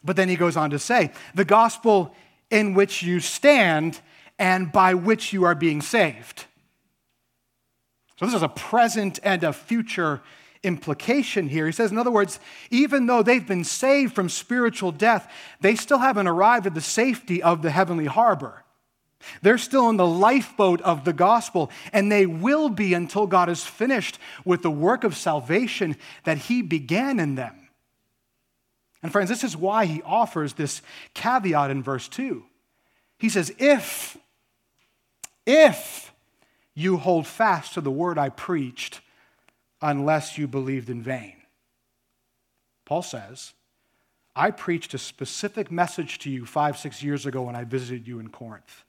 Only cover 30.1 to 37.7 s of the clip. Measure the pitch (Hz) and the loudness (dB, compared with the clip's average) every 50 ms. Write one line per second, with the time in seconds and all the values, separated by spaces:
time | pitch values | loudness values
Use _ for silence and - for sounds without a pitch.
30.1 | 180 226 233 220 - 170 151 139 - - 151 139 - - _ - - - - - | 0 0 0 0 -2 -6 -6 -6 -6 -6 -6 -6 -6 -10 _ -20 -20 -20 -20 -18
31.1 | _ - - 226 254 254 196 185 156 147 143 139 139 135 123 139 135 123 - - | _ -6 -2 0 0 0 0 0 0 0 0 0 -2 -6 -4 -6 -6 -6 -8 -10
32.1 | - - 269 262 170 117 - _ _ _ _ _ _ _ _ _ _ _ _ _ | -10 -8 -8 -8 -8 -10 -12 _ _ _ _ _ _ _ _ _ _ _ _ _
33.1 | _ _ - 226 - 202 165 165 - - 254 285 285 233 - - - - - - | _ _ -4 0 0 0 -2 -4 -4 0 2 2 2 2 0 -8 -10 -12 -12 -14
34.1 | - - _ _ _ _ _ _ _ _ _ _ _ _ _ _ _ _ _ _ | -16 -20 _ _ _ _ _ _ _ _ _ _ _ _ _ _ _ _ _ _
35.1 | _ _ - _ _ _ _ - 262 311 311 262 160 - - - - - - - | _ _ -20 _ _ _ _ 4 8 8 8 8 6 2 -10 -14 -16 -18 -18 -20
36.1 | _ _ _ _ _ _ _ _ _ _ _ _ _ 147 160 190 185 165 131 185 | _ _ _ _ _ _ _ _ _ _ _ _ _ -4 -2 0 0 0 0 0
37.1 | 175 165 147 - - - 226 214 180 160 - - | 0 0 0 -6 -2 0 2 2 2 0 -4 -10